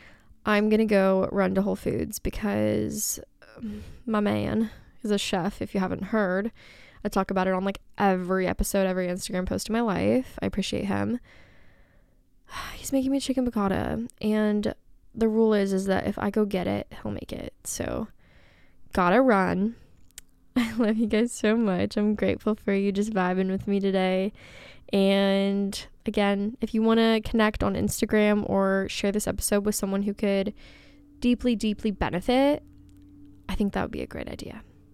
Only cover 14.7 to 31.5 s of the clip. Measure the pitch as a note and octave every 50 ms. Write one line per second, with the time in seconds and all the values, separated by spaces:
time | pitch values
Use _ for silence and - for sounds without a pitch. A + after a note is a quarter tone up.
14.7 | - - _ - - - - - - A3 A3+ A3 G#3+ A3+ A3+ A3 G#3+ G3+ G3 G3
15.7 | G3 F#3+ G3 G3 F#3+ - - - G#3 - - G3+ G3 A3 G#3+ G3+ G3+ F3+ F3 G3
16.7 | G#2 G2+ - - - - - G#3+ G#3 - - - - - - - - - - -
17.7 | - - - - A#1+ - A3 - - - - - _ - - - _ _ - -
18.7 | - - - - - G3 F3+ F3 F#3 B3 C4+ B3+ G#3+ G3 F#3 F3+ F3 F#3 G3+ A3+
19.7 | A#3 - - - - - - - _ - - _ _ _ _ - - B3+ A#3 A3+
20.7 | A3 A3+ A#3 G#3 A3 A3 A#3 G#3 A3 G#3+ A#3 A#3+ - - - G#3+ A3 A#3 A3+ G3
21.7 | F3+ F3+ G3+ G#3 - G#3+ G#3 G#3+ G#3+ - G3 F#3+ - - - G#3+ A3 - - G#3
22.7 | G3 G3 G3 G3+ F#3+ G3 G#3 A3 G#3+ F#3+ F3+ F3+ F#3 F#3 F#3+ F#3 F#3+ F#3+ - G3+
23.7 | G3+ G3 G3 G3 F#3+ F#3+ F#3 F#3 F#3 F#3+ F#3+ G#3 - - - - - - - -
24.7 | - - - - - G3 G3 G3 G3 G3 G3 G3 G3 G3 G3 G3 G3 G3+ G3+ G3
25.7 | G3+ - - - - - - A3 G#3 G#3+ G3+ G3+ G3+ G3+ G3+ G#3+ B3 - A#3 -
26.7 | - A3 A3 A3+ A3+ A3+ A3+ A3+ A3 A3 A3 - - A3+ G#3+ G#3+ G#3 - - G3+
27.7 | F#3+ - G3+ G3+ - - A3+ - A3 G#3+ G#3 G#3 G#3 G#3 G3+ - G3 G3 G3 F#3+
28.7 | F#3+ G3 F#3+ - - - - G3+ G3 G#3+ - - G3 - - - G#3+ G3+ G3 G#3
29.7 | G3+ - G#3 G3 G3 G3 G3+ G#3 G3+ - A3 G3+ G3 G3 F#3+ G#3 - - - -
30.7 | - - - - - - - - - - - A#3+ B3 - - B3